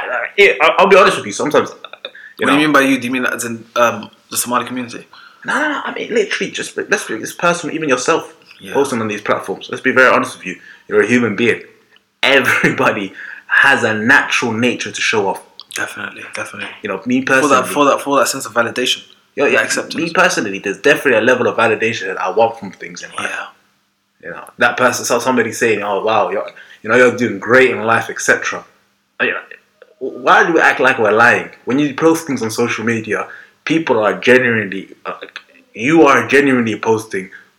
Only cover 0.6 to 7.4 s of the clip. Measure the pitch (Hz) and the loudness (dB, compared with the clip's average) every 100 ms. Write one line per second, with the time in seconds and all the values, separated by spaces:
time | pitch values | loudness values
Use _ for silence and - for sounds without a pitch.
0.6 | 156 156 190 190 196 185 113 98 131 147 | 2 4 6 8 6 2 -4 -6 0 0
1.6 | 98 - - - - - - - 123 143 | 0 -6 -20 -18 -20 -20 -18 -4 0 2
2.6 | 151 143 135 131 120 131 127 117 120 113 | 4 4 4 2 -2 -4 -4 -4 -8 -10
3.6 | - - 117 110 107 _ _ - 120 123 | -6 0 0 0 -10 _ _ -8 -4 -4
4.6 | 120 127 117 - - - - _ - 254 | -4 -8 -10 -12 -18 -20 -20 _ -6 -4
5.6 | 302 277 - - - 240 - - 196 - | -4 -6 -8 -10 -4 -2 -2 -4 -6 -8
6.6 | - - 98 - - 110 113 - | -10 -8 -4 -4 -6 -10 -10 -4